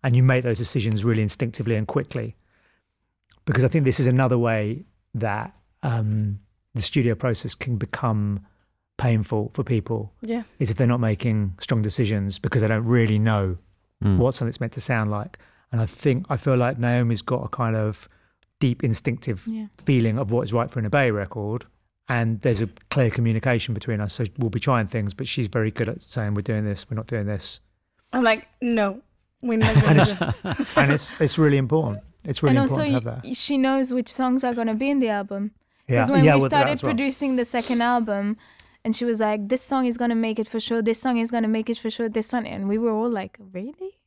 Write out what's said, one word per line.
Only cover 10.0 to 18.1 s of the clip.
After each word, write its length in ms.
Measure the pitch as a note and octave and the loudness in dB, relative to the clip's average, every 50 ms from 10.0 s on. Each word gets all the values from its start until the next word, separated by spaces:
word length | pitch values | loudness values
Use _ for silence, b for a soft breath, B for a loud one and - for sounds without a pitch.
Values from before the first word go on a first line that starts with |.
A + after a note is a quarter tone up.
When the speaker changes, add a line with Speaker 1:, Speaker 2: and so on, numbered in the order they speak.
| G#2+ G2+ _ _ | -6 -8 _ _
Speaker 2:
Yeah. 220 | - A3 A3+ A#3+ A3 - _ _ | -8 -6 -6 -6 -6 -10 _ _
Speaker 1:
is 100 | - G2+ | -2 -2
if 80 | G#2+ - | 0 2
they're 100 | C3+ A#2 | 2 2
not 120 | A#2+ B2 | 2 2
making 560 | A#2+ A2 G#2+ G2 - B2 A2 G#2+ G#2 G2 F2+ - | 2 0 0 0 0 0 0 0 0 -2 -4 -8
strong 220 | - - A#2+ A#2 | -4 -2 0 0
decisions 560 | G#2+ G#2+ - - B2+ G2+ A2 G#2 G2 G2 F#2+ - | 0 -2 0 0 0 0 0 0 -2 -2 -4 -4
because 220 | - - - B2 | -6 -2 0 2
they 60 | G#2+ G#2+ | 2 2
don't 180 | A2+ G#2+ A#2 | 2 0 2
really 340 | A2+ A#2+ B2 A#2 A2 G#2+ G#2+ | 2 4 4 4 4 4 2
know 360 | G#2+ A2+ A2 G#2 G2 F#2+ F#2 F2 _ _ _ _ _ _ _ _ G2 | 4 4 2 2 2 0 -2 -6 _ _ _ _ _ _ _ _ 0
Speaker 3:
Mm. 140 | G2+ G2 F#2 | 2 4 4
Speaker 1:
what 180 | A2+ B2+ C3 | 4 2 2
something's 240 | - A#2+ A#2 A#2 - | 0 -4 -4 -4 -4
meant 140 | B2 A#2 - | -6 -6 -4
to 80 | - | -6
sound 300 | - - B2+ A2+ A2 G#2 | -2 0 0 0 0 0
like. 260 | G#2 G#2 G#2 E3 _ - b b b b b b | -2 -4 -6 -8 _ -20 b b b b b b
And 100 | - A2+ | -2 -2
I 40 | A2+ | -2
think, 400 | G2 - - - D3+ C3 B2 F#3 - | -2 -4 -2 0 2 2 2 0 -4
I 80 | D3 A#2 | -4 -4
feel 180 | - D3 C3 B2 | 0 0 2 2
like 200 | A#2+ A#2+ C#3 B2 | 2 0 0 -2
Naomi's 420 | A#2 A#2+ A#2+ B2 B2 A#2 A#2 G#2 | 0 0 2 2 2 2 0 -2
got 220 | - - B2+ B2 - | -2 -4 -4 -4 -4
a 40 | A2+ | -8
kind 260 | - - B2 A#2 A2+ | -6 -4 -2 0 0
of 320 | A2 G#2+ G#2+ G#2 - - - | 0 0 -2 -4 -6 -12 -20